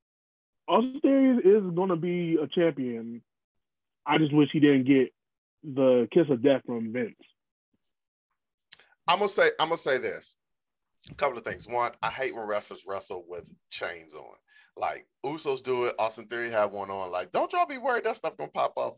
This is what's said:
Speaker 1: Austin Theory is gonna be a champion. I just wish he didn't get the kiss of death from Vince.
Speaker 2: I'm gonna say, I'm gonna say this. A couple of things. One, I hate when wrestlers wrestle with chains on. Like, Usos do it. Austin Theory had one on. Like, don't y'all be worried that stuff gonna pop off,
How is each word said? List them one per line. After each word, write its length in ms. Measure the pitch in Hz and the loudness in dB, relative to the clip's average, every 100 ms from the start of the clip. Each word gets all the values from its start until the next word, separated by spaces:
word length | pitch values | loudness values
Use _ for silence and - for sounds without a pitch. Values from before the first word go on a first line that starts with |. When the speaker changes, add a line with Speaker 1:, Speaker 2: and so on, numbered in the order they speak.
| _ _ _ _ _ _ - | _ _ _ _ _ _ 2
Speaker 1:
Austin 340 | 190 254 262 | 2 2 0
Theory 380 | 285 269 262 240 | 4 6 6 6
is 260 | 185 214 185 | 6 6 4
gonna 220 | 170 190 170 | -2 0 0
be 400 | 175 175 170 160 | 0 -2 0 0
a 40 | 147 | 0
champion. 760 | 185 165 139 123 117 117 117 _ _ _ _ _ _ _ _ | 0 0 0 -6 -6 -10 -14 _ _ _ _ _ _ _ _
I 140 | 143 156 | 0 2
just 140 | 151 | 4
wish 160 | 151 143 | 4 4
he 80 | 160 | 6
didn't 240 | 147 135 | 6 6
get 280 | 127 135 123 _ _ _ _ _ | 4 4 2 _ _ _ _ _
the 460 | 156 131 131 123 117 | -10 2 4 4 4
kiss 140 | 180 147 | 2 2
of 140 | 123 | 2
death 200 | 135 131 - | 2 2 -2
from 260 | 117 113 | -6 -6
Vince. 220 | 120 107 - _ _ _ _ _ _ _ _ _ _ _ _ _ _ - - _ _ - | -6 -8 -10 _ _ _ _ _ _ _ _ _ _ _ _ _ _ -16 -16 _ _ 0
Speaker 2:
I'm 120 | 180 | 2
gonna 100 | 202 | 2
say, 220 | 185 165 - | 4 2 2
I'm 100 | 160 | -2
gonna 80 | 165 | -2
say 220 | 156 127 | 0 -2
this. 380 | 110 80 - - _ _ _ _ _ _ - | -2 -8 -14 -20 _ _ _ _ _ _ -18
A 40 | |
couple 240 | - 143 117 | -4 -4 -4
of 60 | |
things. 220 | 110 92 104 | -10 -10 -6
One, 260 | 120 120 - | -4 -4 -4
I 60 | 110 | -6
hate 240 | 131 131 | -4 -6
when 120 | 113 107 | -6 -6
wrestlers 380 | 104 - 92 92 | -6 -6 -16 -10
wrestle 380 | 98 - 92 85 | -10 -8 -14 -12
with 240 | 87 80 - - | -16 -16 -20 -16
chains 440 | - 92 85 78 | -10 -10 -10 -16
on. 200 | 76 60 50 _ _ _ - | -20 -20 -20 _ _ _ -6
Like, 300 | 85 71 _ _ | -6 -6 _ _
Usos 380 | 135 156 151 131 | -10 -6 -6 -6
do 240 | 127 123 120 | -2 -2 -2
it. 80 | - | -2
Austin 280 | 110 117 107 | -4 -4 -10
Theory 240 | 117 117 | -8 -2
had 160 | 110 104 | 0 0
one 240 | 101 98 | -2 -8
on. 200 | 98 90 | -8 -6
Like, 220 | 90 92 | -6 -4
don't 200 | 240 339 | -4 -2
y'all 140 | 349 349 | -2 -2
be 120 | 262 | -4
worried 260 | 254 240 | -4 -2
that 120 | 220 233 | -4 -6
stuff 200 | 160 151 | -8 -8
gonna 140 | 151 | -10
pop 240 | 147 127 127 | -4 -2 -2
off, 200 | 123 | -8